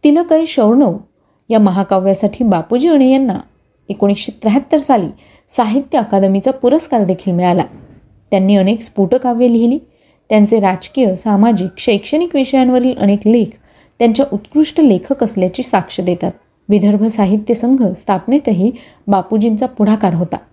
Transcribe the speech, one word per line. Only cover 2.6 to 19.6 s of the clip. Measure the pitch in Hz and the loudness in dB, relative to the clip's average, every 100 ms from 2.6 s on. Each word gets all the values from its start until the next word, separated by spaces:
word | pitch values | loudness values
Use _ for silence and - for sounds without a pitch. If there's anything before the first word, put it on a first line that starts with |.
| 160 247 330 | -2 -2 2
अणे | 302 262 | 2 4
यांना | 269 262 185 - _ _ _ - | 2 0 -4 -10 _ _ _ -14
एकोणीसशे | 202 202 202 - - | -2 -2 -2 -6 -4
त्र्याहत्तर | 220 240 277 302 | -2 -2 0 -2
साली | 277 247 170 - _ _ _ - | 0 0 -2 -10 _ _ _ -4
साहित्य | 214 247 269 294 | -2 -2 -2 -4
अकादमीचा | 208 196 196 196 247 | 0 0 2 0 -2
पुरस्कार | 262 247 311 320 240 | -2 0 0 0 -2
देखील | 185 185 190 | 0 -2 -2
मिळाला. | 175 180 175 - - - - _ _ _ | 0 0 0 -2 -10 -20 -20 _ _ _
त्यांनी | 196 190 202 | -2 2 2
अनेक | 190 226 | 2 -2
स्फुटकाव्ये | - - 185 254 254 233 247 | -6 -4 0 0 0 0 2
लिहिली. | 233 233 285 - _ _ _ _ | 2 0 -2 -8 _ _ _ _
त्यांचे | 214 208 226 | 2 4 2
राजकीय, | 196 190 - - 226 | 0 -2 -6 -2 0
सामाजिक, | 185 220 202 226 202 180 - | 0 -2 2 2 2 -4 -4
शैक्षणिक | - 202 - 302 349 | -2 -2 -2 -4 -2
विषयांवरील | 294 262 269 254 254 254 - | -2 0 0 2 2 0 0
अनेक | 202 202 208 | 0 0 2
लेख | 233 196 - _ _ _ _ | 2 0 -8 _ _ _ _
त्यांच्या | 233 226 277 | 0 0 -2
उत्कृष्ट | 202 - 294 302 - | -4 -4 0 0 2
लेखक | 302 185 - 269 | 2 2 -2 -4
असल्याची | 233 208 180 180 | -2 -2 -4 -4
साक्ष | 247 202 170 - | -4 -4 -4 -6
देतात. | 180 175 180 - _ _ - | -4 -2 -6 -8 _ _ -2
विदर्भ | 202 202 208 | 2 2 2
साहित्य | 220 214 196 208 214 | 0 0 0 0 -2
संघ | 233 240 262 208 | -2 0 0 0
स्थापनेतही | 185 - 185 202 277 247 180 208 247 - _ - | -4 -4 -4 0 -2 0 0 -2 -4 -20 _ -2
बापूजींचा | 196 180 220 226 214 | -2 0 -2 0 -2